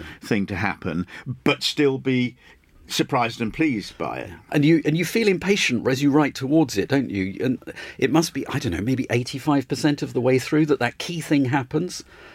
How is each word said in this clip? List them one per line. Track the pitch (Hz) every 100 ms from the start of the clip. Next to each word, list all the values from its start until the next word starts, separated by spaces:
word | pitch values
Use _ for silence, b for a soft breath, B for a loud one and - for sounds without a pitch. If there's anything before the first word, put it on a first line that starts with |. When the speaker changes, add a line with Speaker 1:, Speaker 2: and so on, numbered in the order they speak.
| B B
Speaker 1:
thing | - 107 95
to | 92
happen, | 98 - 95 82 90 B 135 127
but | 147 143
still | - - 143 135
be | 131 127 123 b b b _ - -
surprised | - - 135 113 -
and | 113
pleased | - 160 110 - -
by | 69 65
it. | 76 - -
Speaker 2:
And | 156 147
you, | 165
and | 151 160
you | 165
feel | 226 214
impatient | 180 185 208 - 120 120
as | 131
you | 143
write | 143 139 -
towards | 131 160 139 98
it, | -
don't | 139 120
you? | 98 95 -
And | 131 123 - B B B
it | 127
must | 160 165
be, | 139 -
I | 127
don't | 117
know, | 80
maybe | 127 123 -
eighty-five | 123 123 135 156 143 127
percent | 135 151 143
of | 131
the | 127
way | 123 131
through | - 156 151
that | 143
that | 120 -
key | - 170
thing | - 147 127
happens | 139 120 156 180 - B B B